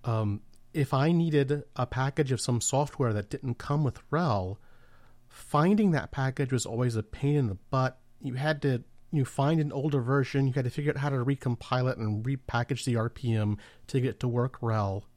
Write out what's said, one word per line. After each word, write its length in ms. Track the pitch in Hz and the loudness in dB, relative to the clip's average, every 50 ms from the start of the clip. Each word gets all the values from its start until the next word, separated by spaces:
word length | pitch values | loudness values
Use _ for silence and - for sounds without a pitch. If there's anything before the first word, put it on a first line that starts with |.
| - | -2
Um, 380 | 120 113 110 107 104 101 104 - - - - - - - | 0 0 0 0 0 -2 -4 -6 -16 -20 -20 -20 -6 -2
if 200 | 156 139 - 147 | -2 0 2 2
I 180 | 131 139 160 | 2 4 4
needed 520 | 175 170 170 165 151 143 139 135 147 147 - - - | 4 4 2 4 4 2 4 2 0 -4 -4 -10 -4
a 100 | - 123 | -4 -4
package 460 | - - 127 131 139 - - 151 131 | -2 -2 -2 -2 0 2 0 0 2
of 100 | 131 113 | 0 -2
some 200 | - - 120 117 | 0 0 0 0
software 520 | - - - 135 147 139 - - 131 117 107 | 0 0 0 0 0 0 -2 -2 0 0 0
that 160 | 104 101 - | -2 -4 -6
didn't 300 | - - - 127 120 - | -8 -6 -6 -6 -6 -6
come 240 | - - 143 151 151 | -4 -2 0 0 0
with 160 | 127 - - - - | 0 -2 -6 -8 -4
rel, 500 | 143 156 175 151 110 98 92 92 104 - - - - - - - - - - - - - - | -2 0 2 2 0 0 0 -4 -8 -10 -12 -20 -20 -20 -20 -20 -20 -20 -20 -20 -20 -20 -20
finding 640 | - - - - - - 147 156 180 214 208 214 190 | -20 -20 -20 -10 0 2 4 4 6 6 6 4 4
that 200 | 160 135 - - | 4 2 0 -4
package 400 | - - 131 135 131 - 143 127 | -4 -2 -2 -2 0 -2 -2 0
was 140 | 131 120 - | 0 -2 0
always 300 | - 113 117 127 123 113 | -2 -2 0 0 0 0
a 80 | 110 104 | -2 -4
pain 320 | - - - - 143 147 | -6 -8 -2 0 2 2
in 120 | 147 131 | 2 2
the 100 | 107 95 95 - - | 0 -2 -4 -6 -2
butt. 280 | - 131 131 127 - - - - - - | 0 0 0 0 -2 -8 -20 -20 -20 -10
You 120 | - 143 123 | -10 -8 -4
had 280 | 131 147 156 156 143 147 | -2 0 0 0 0 0
to, 200 | 143 127 120 - - - - - - - | 0 0 0 -4 -10 -20 -20 -10 -2 0
you 100 | 147 131 | 0 0
find 380 | - - - 139 147 165 160 | 0 0 0 2 2 2 2
an 100 | 151 - | 0 0
older 300 | - 139 135 156 143 139 | -2 -2 -2 0 0 0
version, 440 | 117 120 139 143 131 - - 139 135 | 2 2 2 2 2 2 2 2 2
you 80 | 135 123 | 2 0
had 120 | 143 123 | 0 -2
to 40 | 123 | -2
figure 220 | - - 147 147 | -4 -2 -2 -2
out 60 | - | -2
how 120 | 135 139 147 | 0 -2 -2
to 140 | 139 131 120 | 0 0 0
recompile 680 | 135 139 - - 127 120 - - - 127 127 127 131 | 0 0 0 -2 -4 -4 -4 -2 -2 0 0 0 0
it 80 | - | -2
and 280 | - 110 107 107 107 110 | -2 -2 -2 -2 -2 -2
repackage 580 | 131 139 131 - - - 120 123 - 135 117 - | -4 -6 -6 -6 -4 -2 -2 0 0 -4 -4 0
the 140 | 131 120 | 0 0
R 120 | 117 113 117 | 0 0 -2
P 240 | - - - 120 113 | -4 -4 -2 0 0
M 240 | 107 107 104 104 101 - - - - - | 2 2 0 0 -2 -6 -20 -20 -20 -12
to 140 | - - 135 | -2 -2 0
get 80 | 123 - | 0 0
it 100 | - _ | -2 _
to 80 | - | -4
work 300 | 123 117 120 120 127 - - | -2 0 0 0 -2 -4 -4
rel 460 | - 113 110 110 104 98 95 104 - - _ | -2 0 0 0 0 0 -2 -6 -8 -12 _